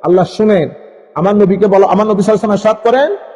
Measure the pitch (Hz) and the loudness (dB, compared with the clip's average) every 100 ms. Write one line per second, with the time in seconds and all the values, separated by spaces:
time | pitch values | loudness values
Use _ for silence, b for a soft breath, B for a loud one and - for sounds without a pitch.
0 | 156 180 175 - 214 196 139 - - - | 0 0 0 -2 0 0 -2 -8 -20 -20
1 | - 147 180 208 196 190 202 196 196 190 | -14 -4 0 2 2 2 2 2 2 2
2 | 214 202 202 214 220 202 214 214 233 247 | 0 0 0 0 0 0 0 -2 0 0
3 | 294 403 - | 0 -4 -10